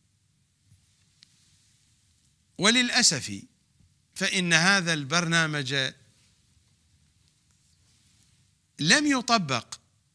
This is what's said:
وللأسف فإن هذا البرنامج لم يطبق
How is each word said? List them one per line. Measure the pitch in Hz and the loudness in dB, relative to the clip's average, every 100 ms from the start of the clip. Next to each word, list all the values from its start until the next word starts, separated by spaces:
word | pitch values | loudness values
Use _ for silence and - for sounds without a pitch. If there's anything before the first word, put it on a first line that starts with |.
| _ _ _ _ _ _ _ - _ _ _ _ - _ _ _ _ _ _ _ _ _ _ _ _ - | _ _ _ _ _ _ _ -20 _ _ _ _ -20 _ _ _ _ _ _ _ _ _ _ _ _ 0
وللأسف | 196 247 247 247 220 147 104 98 - _ _ _ _ _ _ - | 2 2 0 0 0 -2 -8 -12 -16 _ _ _ _ _ _ -8
فإن | 196 196 175 | -4 -2 2
هذا | 165 175 202 170 | 4 4 2 0
البرنامج | 160 135 170 170 165 160 151 131 139 131 - _ _ _ _ _ _ _ _ _ _ _ _ _ _ _ _ _ _ _ _ _ _ _ _ _ _ _ - | -4 -2 -2 0 0 0 -4 -4 -4 -6 -10 _ _ _ _ _ _ _ _ _ _ _ _ _ _ _ _ _ _ _ _ _ _ _ _ _ _ _ -6
لم | 151 277 294 | 2 2 2
يطبق | 262 233 226 151 120 - - _ _ _ | -2 0 -2 0 -6 -6 -18 _ _ _